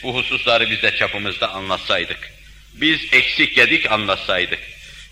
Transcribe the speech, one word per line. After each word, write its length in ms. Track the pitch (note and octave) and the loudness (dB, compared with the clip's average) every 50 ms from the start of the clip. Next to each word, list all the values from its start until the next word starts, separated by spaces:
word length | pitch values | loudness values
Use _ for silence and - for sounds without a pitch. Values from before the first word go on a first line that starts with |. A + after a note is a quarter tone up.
| - | -8
bu 120 | B2+ A#2+ | -6 -4
hususları 540 | B2+ A#2+ - C3 B2 - B2 A#2 A#2 A2+ A2 | -2 -2 -2 -2 -2 2 4 4 4 4 2
biz 120 | A2+ G#2+ | 0 0
de 140 | - G#2+ - | 0 0 2
çapımızda 560 | - A2 G2+ - G#2 G#2 G2+ F#2 - A#2+ A2 | 2 0 0 -2 -4 -6 -6 -4 -2 -2 -4
anlatsaydık. 800 | F#2 F#2+ F#2+ F#2+ F#2+ F2+ - - G#2 F#2 F2 - - - - - - - - - - - - - - | -4 -4 -4 -4 -4 -2 0 0 0 0 0 -2 -6 -10 -12 -16 -18 -20 -20 -20 -20 -20 -20 -18 -6
Biz 400 | - - D#3 D#3+ D3 - - - | -2 0 2 2 0 0 2 2
eksik 420 | - - - - - C#3+ B2+ - | 2 2 2 2 2 0 2 4
gedik 360 | B2+ A#2+ A#2 D#3 D#3+ - B2+ | 4 4 4 4 2 2 2
anlatsaydık. 680 | A2 G#2+ G#2+ G2 F#2+ - - - G2 F2+ F2+ F2 - - - - - - - - - - - - | 0 0 0 0 -2 0 0 0 0 0 0 0 -2 -6 -8 -10 -18 -18 -20 -20 -20 -20 -20 -20